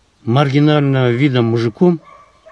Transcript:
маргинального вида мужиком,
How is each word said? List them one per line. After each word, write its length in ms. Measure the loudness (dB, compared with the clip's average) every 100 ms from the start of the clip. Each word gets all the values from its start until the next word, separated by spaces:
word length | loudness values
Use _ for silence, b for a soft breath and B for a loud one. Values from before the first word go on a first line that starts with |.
| _ _
маргинального 880 | -2 0 0 0 0 0 0 0 0
вида 300 | 0 0 0
мужиком, 600 | 0 -2 -4 0 0 0 -8 -20 _ _ -20